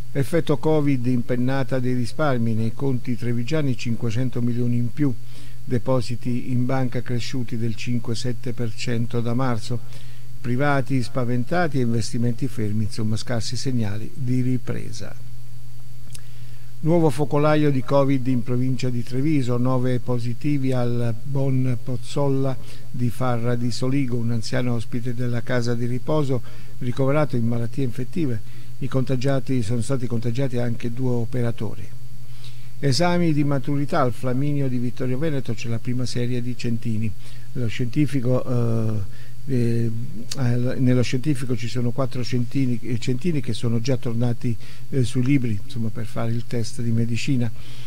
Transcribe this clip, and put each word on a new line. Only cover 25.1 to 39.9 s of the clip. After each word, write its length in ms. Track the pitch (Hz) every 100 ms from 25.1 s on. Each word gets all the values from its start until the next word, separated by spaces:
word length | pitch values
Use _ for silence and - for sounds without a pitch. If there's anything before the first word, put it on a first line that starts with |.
della 300 | 120 123 120
casa 320 | 113 127 117
di 120 | 117 120
riposo 540 | 123 - 156 135 127 - - - -
ricoverato 560 | 123 117 135 147 147
in 140 | 123 113
malattie 340 | 117 117 -
infettive. 580 | 131 123 127 180 143 113 - - - -
I 80 | 139
contagiati, 720 | 135 123 131 135 135 - 131
sono 160 | 101 120
stati 260 | 110 135 120
contagiati 520 | 117 120 117 135 123
anche 340 | 120 113 120
due 220 | 117 127
operatori. 680 | 120 113 127 117 113 107 110 - - - - - - - - - -
Esami 540 | 139 127 175 175 170
di 100 | 147
maturità 600 | 143 139 139 143 143 170
al 100 | 127
Flaminio 560 | - 131 127 147 143 135
di 100 | 123
Vittorio 400 | 123 - 127 127
Veneto, 360 | 160 139 120
c'è 140 | 110 117
la 120 | 113
prima 260 | - 123 120
serie 340 | 120 120 123
di 160 | 120 117
Centini. 560 | 120 117 120 110 110 - - - -
Nello 120 | 135 117
scientifico, 1300 | - 123 147 143 139 123 127 123 120 117 113 110
eh, 60 | 107 95 - - - -
eh, 440 | 127 117 117 113